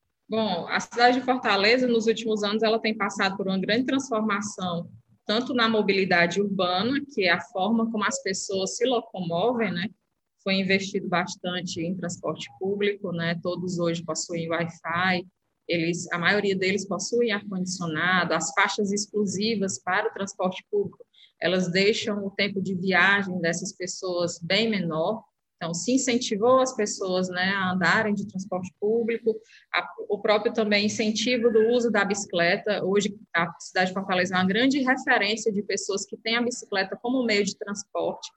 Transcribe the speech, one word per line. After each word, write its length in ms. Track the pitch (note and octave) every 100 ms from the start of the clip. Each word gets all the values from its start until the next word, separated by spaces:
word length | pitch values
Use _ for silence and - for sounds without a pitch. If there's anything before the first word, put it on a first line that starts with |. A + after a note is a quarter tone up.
| _ _ -
Bom, 400 | A3 G#3+ E3+ D#3+
a 120 | F3+
cidade 380 | - A#3 A#3+ B3+
de 60 | B3+
Fortaleza, 640 | B3+ A3+ G3 G#3 B3+ B3
nos 200 | A#3 G#3+
últimos 360 | A3+ A3+ G#3+
anos, 180 | G3+ A3
ela 160 | A3 A3+
tem 160 | A3 G#3+
passado 420 | G3+ - F#3+ F#3+
por 100 | F#3+
uma 100 | F#3+
grande 280 | F#3+ A3+ B3+
transformação, 1040 | C4 C4+ A3 G#3+ G3+ G#3 - F3+ E3+ E3+ - _ _ -
tanto 280 | G#3+ C4
na 160 | A#3+ A#3
mobilidade 720 | A3 G3 G3 F#3+ F3 F3 F#3+
urbana, 580 | G3+ G3 F3+ F3+ A#3 C#4+ C#4+
que 120 | A3 F#3
é 60 |
a 100 | F3
forma 500 | - F#3+ G3 A#3 A3+
como 120 | A3
as 180 | G3+ -
pessoas 540 | G3 G3 - F#3+ F#3+ -
se 80 | A#3+
locomovem, 840 | A#3 - F#3+ E3+ E3+ A3+ A#3+ G3+
né? 160 | F3 F#3+ - _ _ _ _
Foi 100 | G3
investido 540 | F#3+ F#3+ F#3+ G3 G3 F3
bastante 760 | F3 F#3 - F3+ F3+ F3+ F3+
em 140 | D#3+ F#3
transporte 520 | E3+ - D3+ - - -
público, 520 | F#3+ G3+ G3+ G#3 F#3+
né? 280 | E3+ E3 E3+
Todos 340 | F3 F3 F3+ E3+
hoje 260 | E3+ E3
possuem 460 | D#3+ D#3 - E3+ E3
Wi-Fi, 760 | E3 E3+ - E3 E3+ F#3 F3+ F#3 _ _ _ -
eles, 440 | E3+ E3 E3+ -
a 60 | F3
maioria 380 | E3+ G#3 G3+ F#3+
deles 320 | F#3 G3 F#3
possuem 440 | E3+ - A#3+ A#3
ar-condicionado, 1040 | G3+ - F#3+ F3+ - E3+ D#3 F3+ F#3 E3+
as 180 | E3 -
faixas 380 | - G3+ - G3
exclusivas 880 | G3+ - G#3 G3+ F3+ G#3+ G#3+ F#3+ -
para 300 | - F#3+ A3
o 40 |
transporte 500 | - G3 - F#3 - -
público, 340 | G#3 F#3 - - _ - -
elas 320 | - F#3 F3
deixam 540 | F#3 G3 A3+ - G3+ G3
o 60 |
tempo 300 | - G3+ G3
de 120 | F#3
viagem 640 | F#3 F#3+ F3 F#3 G3+ G3 F3+
dessas 320 | E3 E3+ -
pessoas 680 | - F3+ - F#3+ F3 E3+ -
bem 280 | E3 G3 A3+
menor. 540 | G3+ E3 D#3 F3 A3 - _ _ -
Então, 160 | E3
se 180 | E3+ -
incentivou 720 | B3+ C4 A#3+ - G3+ A#3+ C4
as 120 | B3+
pessoas, 540 | A#3+ G#3 - F#3+ F#3 F#3
né, 240 | F3+ F#3
a 200 | G3 F#3
andarem 400 | F#3 E3+ G#3 G#3+
de 120 | G3+ -
transporte 480 | F#3+ F#3+ F#3 F#3 -
público, 560 | G#3 A#3 A3 A3+ A3+ G#3+ - - -
a, 120 | F3 - - -
o 100 | G3+
próprio 360 | G#3+ G#3 A3+
também 320 | A3+ G#3 G#3 G#3
incentivo 640 | - G#3+ G#3+ B3 B3 A#3
do 160 | A3 A3
uso 240 | B3 A#3
da 140 | G#3 G3
bicicleta. 760 | G#3 - F3 E3+ G3+ G#3+ F#3+
Hoje, 300 | F#3 G3+ G3+ - - E3+
a 100 | E3+ -
cidade 300 | - F#3 F#3
de 40 |
Fortaleza 400 | G3 G3 F3+ F#3
é 40 | F#3
uma 100 | F#3
grande 320 | G#3 C4+ C#4
referência 720 | B3+ B3+ - A#3 G3+ A3 A3
de 100 | G3+
pessoas 440 | G3+ G3 - G3 -
que 100 | -
têm 220 | A3 A#3
a 40 |
bicicleta 560 | A#3 B3 - G3 F#3+ G#3
como 240 | A#3+ C4 A#3
meio 180 | G3+
de 140 | G3 -
transporte 720 | G#3 G3+ - E3+ E3 - -